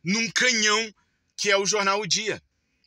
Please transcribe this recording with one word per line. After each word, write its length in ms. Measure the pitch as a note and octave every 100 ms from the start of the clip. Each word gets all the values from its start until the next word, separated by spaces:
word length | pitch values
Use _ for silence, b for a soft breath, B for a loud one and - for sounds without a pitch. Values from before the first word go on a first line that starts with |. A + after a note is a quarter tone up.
num 260 | D#3+ G#3+ A3+
canhão 600 | - B3 A#3 G#3+ G#3 A3 - _ _ _ -
que 120 | G3+
é 80 | G3
o 80 | G3
jornal 360 | G#3 G3 G3+
O 60 | G#3+
Dia. 340 | F#3+ G#3+ B2+ - _ _ _